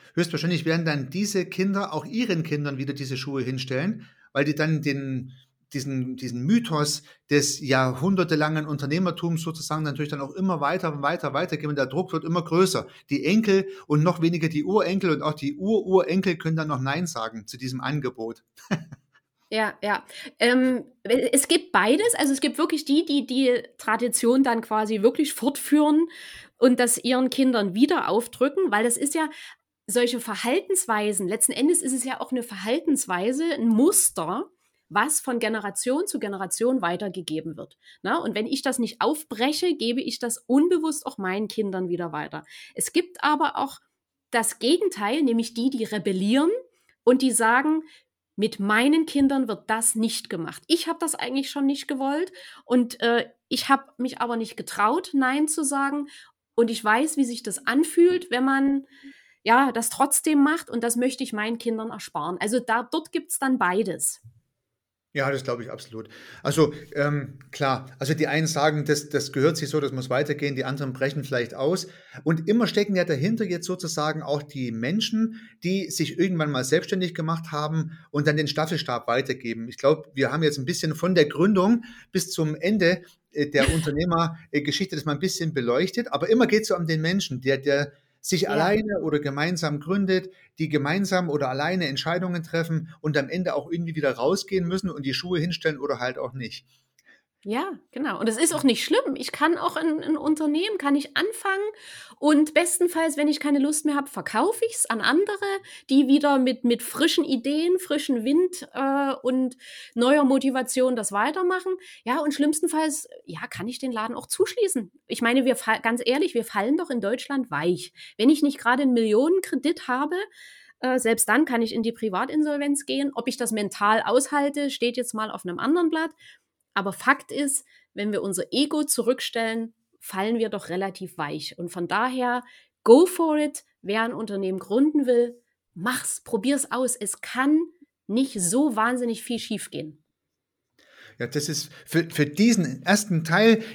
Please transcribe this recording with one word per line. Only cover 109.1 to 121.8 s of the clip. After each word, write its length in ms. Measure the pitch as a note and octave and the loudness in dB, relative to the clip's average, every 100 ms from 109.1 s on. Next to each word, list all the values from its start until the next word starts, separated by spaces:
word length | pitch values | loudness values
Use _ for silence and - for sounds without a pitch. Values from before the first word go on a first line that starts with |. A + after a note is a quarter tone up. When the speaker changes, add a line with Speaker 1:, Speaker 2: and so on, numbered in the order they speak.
| C4 | -2
Speaker 2:
und 340 | B3 B3+ C4 - - - - A#3 | 0 0 0 -4 -18 -18 -8 0
neuer 280 | A#3+ D4 | 4 6
Motivation 720 | C4+ C4+ C4+ B3+ B3+ C4 B3+ B3 | 6 4 2 0 -2 2 2 2
das 160 | G3+ | -2
weitermachen. 640 | G3 A#3 D4 F4+ F#4 F#4 F#4 - - | 0 0 0 0 0 -2 -6 -8 -12
Ja, 160 | A3 C#4 | -4 -2
und 120 | D4+ | 0
schlimmstenfalls, 760 | C#4 D4 D4+ E4+ D#4 D#4 D4 - - - | 2 2 2 0 0 0 -2 -10 -18 -14
ja, 220 | D#3+ - | -12 -10
kann 200 | - G#3+ | -8 -8
ich 120 | B3 | -6
den 120 | C4+ | -6
Laden 240 | A3+ A3+ A#3 | -4 -6 -8
auch 120 | - | -4
zuschließen. 640 | - G4+ - G4 C4 G3 _ - | 0 0 2 0 0 -4 _ -10
Ich 160 | - | 0
meine, 200 | A#3 B3+ | 2 4
wir 120 | C4 A#3+ | 4 2
fa-, 240 | - A3 | 0 0
ganz 200 | A3+ A#3 A#3 | 0 0 2
ehrlich, 300 | C4+ F4 A#3 | 2 2 0
wir 100 | A3 | -2
fallen 320 | G#3 G#3 D#4 | -2 0 0
doch 140 | E4+ | 0
in 100 | B3 | -2
Deutschland 480 | G3 B3 - C#4 B3 | -2 -2 -2 -4 -2
weich. 420 | C#3+ E3 F3+ - - - - | 0 0 0 -4 -18 -12 2
Wenn 100 | A#3 | 4
ich 140 | D4+ | 6
nicht 160 | C#4+ - | 4 0
gerade 240 | A#3 C4 | 0 2
einen 100 | C#4 | 4
Millionenkredit 920 | A#3+ A3+ G#3 D4 F#4+ - C#4+ D4 E4+ - | 4 4 4 4 2 0 -2 -2 -2 -2
habe, 280 | B3+ D4 F4+ G#4 - - - - _ | -4 -2 -4 -6 -12 -20 -20 -20 _
äh, 180 | B3+ B3+ | 0 0
selbst 280 | A#3 A3+ - | 2 0 2
dann 180 | A#3 D#4+ | 2 2
kann 180 | A#3 | 2
ich 100 | A3+ | 0
in 80 | - | -2